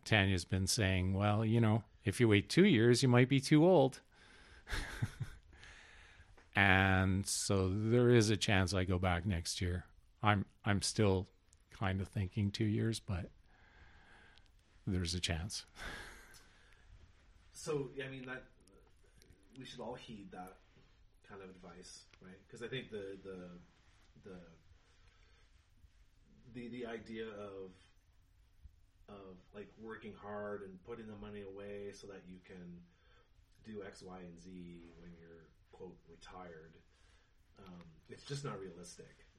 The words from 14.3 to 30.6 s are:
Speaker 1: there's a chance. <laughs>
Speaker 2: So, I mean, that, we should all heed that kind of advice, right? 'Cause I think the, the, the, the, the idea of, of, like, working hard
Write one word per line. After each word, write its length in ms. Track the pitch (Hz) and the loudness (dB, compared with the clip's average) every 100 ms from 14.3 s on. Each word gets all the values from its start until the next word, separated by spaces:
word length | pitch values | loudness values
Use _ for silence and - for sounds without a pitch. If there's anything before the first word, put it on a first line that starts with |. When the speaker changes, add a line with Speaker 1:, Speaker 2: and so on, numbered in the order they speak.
| - - _ _ - - | -20 -20 _ _ -12 -4
Speaker 1:
there's 280 | 92 87 | -2 -2
a 60 | 90 | -2
chance. 440 | - 85 90 - - | -2 -4 -4 -10 -14
<laughs> 40 | - - - - - - - - - - - - - - - _ - _ | -14 -12 -12 -14 -18 -20 -20 -20 -20 -20 -20 -20 -20 -20 -20 _ -20 _
Speaker 2:
So, 360 | - - 151 127 135 | -14 -4 -4 -4 -8
I 40 | 135 | -10
mean, 160 | 131 123 | -10 -12
that, 180 | 127 - _ _ - _ _ _ - - - _ 120 | -14 -16 _ _ -20 _ _ _ -20 -20 -20 _ -20
we 60 | |
should 160 | 127 117 | -16 -12
all 140 | 113 | -12
heed 340 | - - 107 95 | -12 -14 -16 -16
that 280 | 92 92 - _ _ - _ - _ - | -16 -16 -18 _ _ -20 _ -20 _ -20
kind 140 | 98 | -18
of 80 | 95 | -18
advice, 540 | 90 90 87 90 - - - | -18 -20 -20 -20 -20 -20 -20
right? 160 | 92 95 - | -20 -20 -20
'Cause 140 | 107 | -14
I 60 | 113 | -10
think 200 | 127 110 | -10 -10
the, 260 | 110 98 98 | -12 -12 -14
the, 140 | 95 95 90 87 - _ _ _ _ - | -14 -14 -16 -18 -20 _ _ _ _ -20
the, 160 | 104 90 82 82 - - _ _ - _ - _ _ _ _ _ - _ _ _ _ - 120 | -20 -20 -20 -20 -20 -20 _ _ -20 _ -20 _ _ _ _ _ -20 _ _ _ _ -20 -18
the, 140 | 120 120 | -14 -12
the 180 | 120 117 | -10 -8
idea 400 | 113 101 113 110 | -10 -10 -10 -10
of, 460 | 101 101 98 95 92 - _ _ _ _ _ _ _ - - _ _ - | -10 -12 -12 -16 -18 -20 _ _ _ _ _ _ _ -20 -20 _ _ -20
of, 280 | 202 190 180 - | -20 -20 -20 -20
like, 140 | 208 196 - | -18 -18 -16
working 300 | 110 110 107 | -16 -14 -14
hard 480 | 95 98 104 104 101 | -14 -10 -8 -8 -8